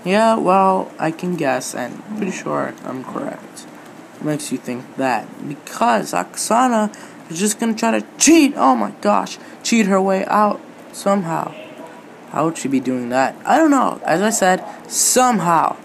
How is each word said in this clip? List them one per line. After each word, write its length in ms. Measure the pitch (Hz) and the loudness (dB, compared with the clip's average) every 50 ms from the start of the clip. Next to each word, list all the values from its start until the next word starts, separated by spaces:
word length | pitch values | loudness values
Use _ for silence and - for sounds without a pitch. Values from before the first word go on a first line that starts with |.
| - | -2
Yeah, 320 | 180 190 214 226 226 226 | 0 2 4 4 4 2
well, 560 | 220 147 175 185 196 190 190 190 185 - - - - | 2 2 4 4 4 4 4 2 2 -2 -6 -8 -4
I 120 | - 160 | -4 -4
can 260 | 160 - - 180 175 | -4 -4 -4 -4 -4
guess, 360 | 160 156 135 127 127 135 - - | -2 0 -2 -2 -2 -4 -6 -8
and 300 | - 127 120 - - - 202 214 | -8 -8 -8 -10 -14 -12 -10 -6
pretty 140 | - 214 185 | -6 -4 -4
sure 420 | - - - 156 151 143 139 135 123 - - | -6 -6 -6 -4 -4 -4 -4 -6 -8 -12 -12
I'm 200 | - 127 131 127 | -10 -10 -10 -12
correct. 600 | - - 123 - - - - - - - - - - - - - - - - - - - - | -10 -8 -8 -8 -8 -10 -12 -16 -18 -18 -18 -18 -18 -20 -20 -20 -20 -20 -20 -20 -20 -16 -8
Makes 300 | - 151 151 143 - - | -4 -4 -4 -4 -4 -6
you 60 | 131 | -8
think 400 | 123 - - 123 123 - - - | -6 -6 -8 -10 -10 -10 -12 -6
that, 300 | - 131 131 123 107 110 - - - - | -4 -2 0 0 -2 -4 -8 -16 -12 -10
because 640 | 143 147 - - - - - 233 240 233 208 - - - | -10 -10 -10 -12 -14 -4 0 0 2 2 0 -2 -2 -4
Aksana 800 | 175 175 - - - - - 214 233 262 254 240 220 214 208 - - - - - - - - | -4 -4 -6 -8 -8 -2 0 2 2 4 2 2 0 0 -2 -4 -10 -20 -20 -20 -20 -14 -10
is 100 | 165 160 | -4 -2
just 200 | 196 214 208 - | -2 -2 -2 -2
gonna 140 | 233 226 220 | -2 -2 -2
try 240 | 220 - 226 220 | 0 0 0 0
to 80 | 214 214 - - | -2 -4 -8 -4
cheat, 360 | - - 240 330 330 294 262 285 | 2 6 6 8 8 6 4 4
oh 180 | - - 262 262 | 2 4 4 4
my 160 | 233 208 202 - - | 2 0 -4 -6 -2
gosh, 360 | - 208 208 196 196 - - - - - - - - | 0 2 2 2 0 -2 -10 -14 -16 -20 -20 -10 -2
cheat 220 | - 233 226 214 | 0 2 4 4
her 160 | 190 196 190 | 4 4 2
way 240 | 190 196 190 190 - | 4 2 2 0 0
out 340 | - - 208 214 208 - - - - - - - - | 2 2 4 4 2 0 -2 -8 -18 -20 -20 -20 -18
somehow. 640 | - - - 202 196 202 180 165 160 151 147 - - - - - - - - - - - - - - - - - | -16 -4 0 2 2 2 0 -2 -4 -4 -4 -6 -10 -14 -18 -18 -18 -18 -18 -18 -18 -20 -20 -20 -20 -20 -18 -8
How 160 | - - 147 | -4 -2 -2
would 120 | 165 160 | 0 -2
she 100 | - - | -4 -4
be 120 | 135 135 127 | -2 -2 0
doing 300 | 123 131 127 127 123 117 | 0 0 -4 -4 -4 -2
that? 260 | 123 131 135 120 - - - | 0 0 0 0 -2 -6 0
I 120 | - 214 | 2 4
don't 140 | 285 320 311 | 4 6 4
know. 300 | 277 269 220 180 - - - | 4 4 2 0 -2 -4 -2
As 180 | - 151 170 | 0 0 2
I 80 | 202 220 | 2 0
said, 320 | 208 - 196 185 185 180 - - - - - | 0 2 2 2 2 2 -2 -10 -16 -18 -16
somehow. 880 | - - - - - - 247 254 247 240 196 165 175 170 156 139 - - - - | -8 -4 0 0 2 4 4 4 4 2 2 2 2 2 4 2 0 -2 -4 -12